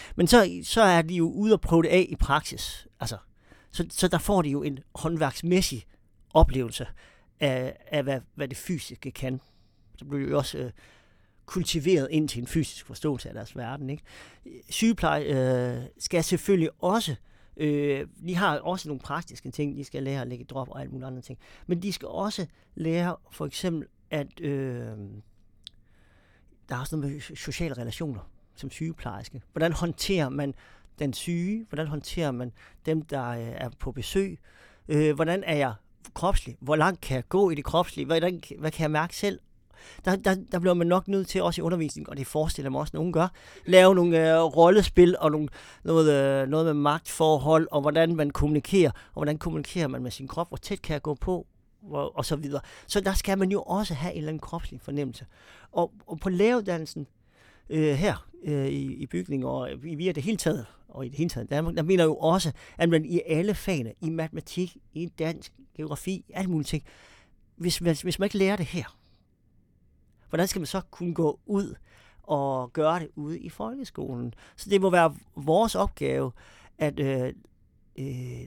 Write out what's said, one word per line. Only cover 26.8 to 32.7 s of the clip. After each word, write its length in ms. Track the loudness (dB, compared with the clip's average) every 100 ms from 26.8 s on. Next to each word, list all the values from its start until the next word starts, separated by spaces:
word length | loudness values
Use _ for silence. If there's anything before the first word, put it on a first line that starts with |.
også 160 | -6 -6
noget 160 | -6
med 240 | -8 -12 -14
sociale 380 | -8 -6 -6
relationer 560 | -6 -8 -8 -8 -8 -12 -20 _ -16
som 140 | -14
sygeplejerske. 720 | -8 -8 -8 -10 -10 -12 -18 -10
Hvordan 200 | -2 0
håndterer 560 | 0 -4 -4 -2 0 0
man 260 | -2 -4 -6 -14 -20 -16 -6
den 140 | -6
syge? 540 | -4 -4 -4 -2 -4 -6
Hvordan 180 | -6 -4
håndterer 440 | -6 -6 -2 -2
man 220 | -2 -6 -12 -20